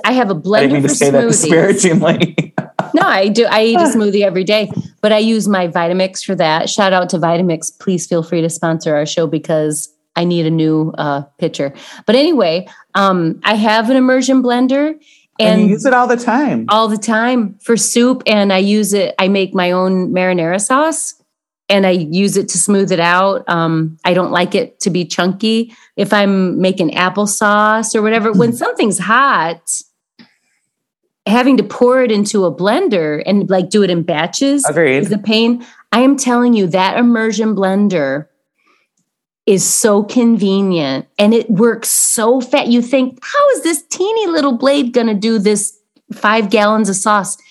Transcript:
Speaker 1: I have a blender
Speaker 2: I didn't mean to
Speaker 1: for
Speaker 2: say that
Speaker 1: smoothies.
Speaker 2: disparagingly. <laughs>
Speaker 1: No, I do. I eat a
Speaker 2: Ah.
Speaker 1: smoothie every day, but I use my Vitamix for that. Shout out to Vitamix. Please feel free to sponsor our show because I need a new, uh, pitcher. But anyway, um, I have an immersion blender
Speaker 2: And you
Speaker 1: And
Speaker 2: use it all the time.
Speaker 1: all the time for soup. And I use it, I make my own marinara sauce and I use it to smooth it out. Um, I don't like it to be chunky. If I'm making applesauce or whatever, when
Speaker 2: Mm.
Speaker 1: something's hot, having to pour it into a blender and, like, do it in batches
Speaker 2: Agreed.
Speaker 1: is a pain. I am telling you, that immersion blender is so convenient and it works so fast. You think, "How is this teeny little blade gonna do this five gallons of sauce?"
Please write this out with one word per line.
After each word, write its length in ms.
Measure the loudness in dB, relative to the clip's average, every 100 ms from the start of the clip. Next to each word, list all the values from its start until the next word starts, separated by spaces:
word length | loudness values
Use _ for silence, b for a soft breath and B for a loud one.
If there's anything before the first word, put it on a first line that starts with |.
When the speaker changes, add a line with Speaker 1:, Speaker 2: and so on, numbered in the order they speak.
Speaker 1:
I 80 | -2
have 180 | 0 0
a 40 |
blender 220 | -2 0 2
Speaker 2:
I 40 |
didn't 100 | 2
mean 100 | 2
to 60 | 0
Speaker 1:
for 60 | 0
Speaker 2:
say 140 | 2
that 140 | 2
Speaker 1:
smoothies. 40 | 2 2
Speaker 2:
disparagingly. 1120 | 2 2 4 2 2 2 2 0 -2 -4 -8 -8
<laughs> 40 | -10 -10 -4
Speaker 1:
No, 80 | 0 0
I 200 | 0 0
do. 180 | 0 2
I 160 | 2
eat 120 | 2 2
a 80 |
Speaker 2:
Ah. 60 | 2
Speaker 1:
smoothie 300 | 2 0 2
every 220 | 0 0
day, 260 | 0 0 -2 -6 B _
but 120 | 0
I 60 | 2
use 300 | 2 0 0
my 180 | 0 0
Vitamix 560 | -2 -2 0 -2 -4 -6
for 80 |
that. 340 | -2 0 0 -2
Shout 240 | 0 2
out 160 | 2 0
to 80 | -2
Vitamix. 520 | 0 0 0 -2 -6 -10
Please 280 | -4 -4 -2
feel 160 | -4
free 200 | -2 -2
to 80 | -2
sponsor 440 | -2 -4 -2 -2
our 120 | -2 -2
show 200 | -2 -2
because 640 | -2 -2 -2 -2 -4 -10 _ _
I 100 | -4
need 200 | -2 0
a 60 | 0
new, 420 | 0 0 0 -2 -4
uh, 240 | -6 -6 -8 -8
pitcher. 340 | -8 -6 -8 -8 B B
But 120 | 0 2
anyway, 520 | 2 2 0 -2 -6 B B
um, 460 | 0 2 2 0 -2
I 100 | -2
have 340 | 0 2 2 2
an 80 | 2
immersion 460 | 2 2 2 2
blender 540 | 2 0 2 0 -2 -4 b b b -2
Speaker 2:
And 220 | 2 4
you 40 |
Speaker 1:
And 60 | 4
Speaker 2:
use 140 | 2 2
it 80 |
all 120 | 2 2
the 100 | 0
time. 500 | 0 0 0 -2 0
Speaker 1:
all 200 | 0 0
the 100 | -2
time 580 | -2 -2 0 0 -2 -6
for 140 | -2 0
soup. 460 | 0 2 2 0 0
And 260 | 2 2
I 60 | 2
use 340 | 2 0 0
it, 220 | 0 -2 -2
I 100 | -2
make 260 | 0 -2
my 160 | -2 0
own 400 | 0 0 0 -2
marinara 480 | -2 0 0 -2 -2
sauce 540 | -2 0 0 -4 -8 -14 _ _ _ _ -2
and 180 | 0 2
I 40 |
use 460 | 0 -2 0 0 0
it 120 | -4
to 80 | -4
smooth 340 | 0 0 0
it 80 | 0
out. 420 | 2 2 2 -2 -4
Um, 480 | -2 0 0 -2 -4
I 80 | -2
don't 160 | 0 0
like 240 | 0 0
it 240 | -2 -4 -6
to 100 | -4
be 140 | -4 -4
chunky. 680 | -2 -2 -2 -2 -2 -4 B B -6
If 160 | -2
I'm 480 | 0 2 2 0 0
making 300 | -2 0 -2
applesauce 1040 | 0 -2 -2 -4 0 2 2 2 0 -2
or 80 | -2
whatever, 280 | 0 0 0
when 200 | 0 0
Speaker 2:
Mm. 40 | 0
Speaker 1:
something's 420 | -4 -2 -2 -2
hot, 640 | 0 2 2 0 -2 -6 -8 -10 -10 _ _ _ b b b b _ _ _ _ _ _ 0
having 300 | 2 4 2
to 60 |
pour 400 | 0 0 2 2
it 80 | 2
into 320 | 0 0 0
a 100 | -2
blender 680 | 0 -2 0 0 0 -2 -4
and, 240 | 0 0 2
like, 220 | 0 0
do 120 | 0
it 80 | 2
in 120 | 0
batches 600 | -2 -2 -4 -2 0 0 0
Speaker 2:
Agreed. 300 | 2 2 2
Speaker 1:
is 140 | 0
a 60 | -4
pain. 460 | -2 0 2 -2 B B B
I 80 | 2
am 160 | 2 2
telling 360 | 0 0 2
you, 120 | 2 2
that 300 | 0 0 2
immersion 560 | 2 2 0 -2 -2
blender 720 | 0 0 2 0 0 -2 -4 -8 _ _ _ _ _ _ _ _ _ _ _ 0
is 180 | 0
so 380 | 0 0 2 2
convenient 1040 | 0 0 2 2 2 0 0 -2 -2 -6 -8 0
and 160 | 2
it 160 | 2 0
works 400 | 2 2 0 -4
so 500 | -2 -2 0 0 0
fast. 280 | 0 -2 2
You 120 | 0
think, 360 | 2 0 -2 -6
"How 260 | -6 0 2
is 120 | 2
this 200 | -2 -4 -6
teeny 380 | -4 -2 -2 -2
little 240 | 0 0 0
blade 360 | 0 0 0
gonna 220 | -2 -2
do 240 | -2 -2 0
this 380 | 0 0 -4 -12 _ _ -18
five 360 | -4 0 0 0
gallons 400 | 0 0 2 0
of 60 | -2
sauce?" 400 | 0 0 -2 -8 B